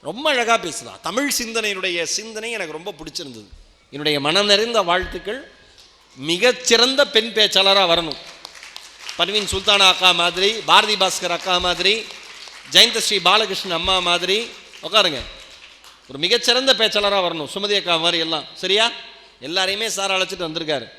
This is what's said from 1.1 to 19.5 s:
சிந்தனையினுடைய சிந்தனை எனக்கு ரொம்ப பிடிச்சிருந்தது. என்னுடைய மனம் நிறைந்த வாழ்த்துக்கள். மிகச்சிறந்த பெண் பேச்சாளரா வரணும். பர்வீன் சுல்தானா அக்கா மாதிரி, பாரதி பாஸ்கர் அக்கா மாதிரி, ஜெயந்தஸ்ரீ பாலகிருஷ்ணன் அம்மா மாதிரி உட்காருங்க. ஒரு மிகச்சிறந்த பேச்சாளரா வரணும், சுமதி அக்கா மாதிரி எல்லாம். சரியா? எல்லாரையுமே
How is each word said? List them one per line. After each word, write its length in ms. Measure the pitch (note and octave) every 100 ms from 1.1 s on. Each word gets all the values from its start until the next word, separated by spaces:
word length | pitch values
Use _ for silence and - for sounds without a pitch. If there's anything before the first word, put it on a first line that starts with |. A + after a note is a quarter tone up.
| G#3 C#4+ -
சிந்தனையினுடைய 680 | A#3 A3+ G#3+ F#3+ F#3 F3
சிந்தனை 480 | D#3 F#3 A3 A3 A3
எனக்கு 200 | A3+ E3+
ரொம்ப 200 | D3+ F3+
பிடிச்சிருந்தது. 540 | F#3+ D#3 C#3+ D3+ A2+ G#2 - - _ _
என்னுடைய 280 | C#3 D3+ D3
மனம் 260 | C#3 F3+ G#3
நிறைந்த 360 | G3+ A3+ A3+
வாழ்த்துக்கள். 720 | F3 F3+ F#3 F3+ F#3 B3 D4+ - - - - _ _ -
மிகச்சிறந்த 920 | C#3+ F3 A#3 B3 - A3+ B3 C4+ C#4
பெண் 240 | A3+ A3+ G#3
பேச்சாளரா 480 | G#3 F#3 G3 G3
வரணும். 340 | F#3 E3 E3 C3+ - - - - - - - - - -
பர்வீன் 300 | F3 G#3 F#3+
சுல்தானா 400 | F#3+ G3 G3+ F#3+
அக்கா 240 | F3+ F#3
மாதிரி, 400 | E3+ F3 F3 G3
பாரதி 440 | A3 D3+ F3 G#3+ G#3
பாஸ்கர் 340 | F#3+ - F3+
அக்கா 280 | E3+ F#3 F3+
மாதிரி, 480 | F3+ E3 F3+ A3 - - - - - - -
ஜெயந்தஸ்ரீ 480 | D3+ A3+ A3+ - G3+
பாலகிருஷ்ணன் 480 | F3 G#3 G#3+ F#3 F#3+
அம்மா 280 | E3 F#3 F#3
மாதிரி 500 | F3 F3 F3+ G3+ A#3 - - -
உட்காருங்க. 380 | E3 G#3 F#3+ C3+ G#2+ - - - - - - - _
ஒரு 80 | C3+
மிகச்சிறந்த 560 | E3+ A#3 A#3 A#3+ C4+
பேச்சாளரா 480 | G#3+ A3 G#3+ G3+ G3+
வரணும், 260 | F3+ E3 C#3
சுமதி 240 | G3 G3+ G3+
அக்கா 200 | F3+ E3
மாதிரி 200 | E3+ E3+
எல்லாம். 280 | D#3+ D#3 C3+ -
சரியா? 360 | F#3 G3+ A3+ - - - - _
எல்லாரையுமே 460 | B2+